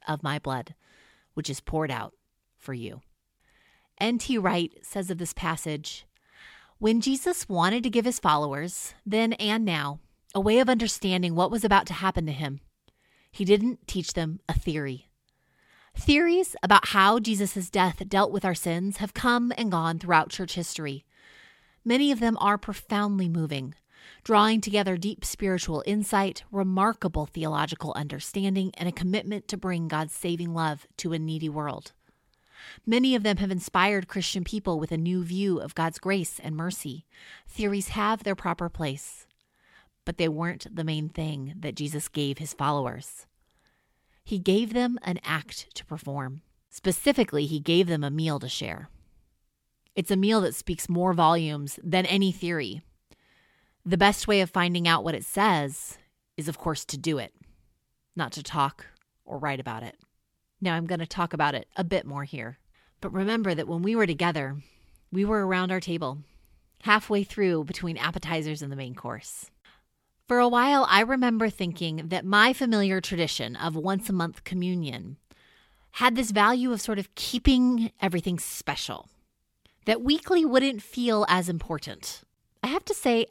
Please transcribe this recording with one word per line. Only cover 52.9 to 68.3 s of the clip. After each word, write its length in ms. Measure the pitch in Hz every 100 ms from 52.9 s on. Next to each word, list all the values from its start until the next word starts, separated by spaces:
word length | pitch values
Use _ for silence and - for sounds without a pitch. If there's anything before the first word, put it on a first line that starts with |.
| _ _ - _ _ _ _ _ _
The 140 | 175 175
best 300 | 196 - -
way 120 | 202
of 100 | 185
finding 360 | 185 175 175 170
out 160 | 165
what 120 | 117 151
it 100 | 139
says 720 | 147 156 165 139 - - - _ _ _ -
is, 100 | 151
of 120 | 151
course, 260 | 170 147 -
to 140 | 143
do 180 | 160 143
it, 160 | 110 _ - _ _ _ _ _ _ 170
not 160 | 151
to 100 | -
talk 420 | - 160 139 - - _ _ _ -
or 140 | 135
write 200 | 147 135
about 220 | 135 113
it. 160 | 117 - _ _ _ _ _ _
Now, 140 | 185 165
I'm 100 | 170
gonna 220 | 170 165
talk 260 | - 175
about 220 | 156 147 135
it 120 | - -
a 80 |
bit 220 | 170 190 -
more 180 | 139
here. 360 | 139 139 113 127 _ _ _ _
But 100 | 196
remember 440 | 190 196 226 196 165
that 120 | 135
when 140 | 170
we 140 | 190 226
were 100 | 196
together, 560 | 147 175 156 135 143 - _ _ _ _
we 140 | 180 202
were 200 | 214 190
around 260 | 185 185
our 80 | 185
table, 400 | 175 165 143 143 - _ _ _ _ _
halfway 400 | 220 208 - 208
through 400 | 196 - 190 160
between 340 | 151 - 175 160
appetizers 640 | 147 165 156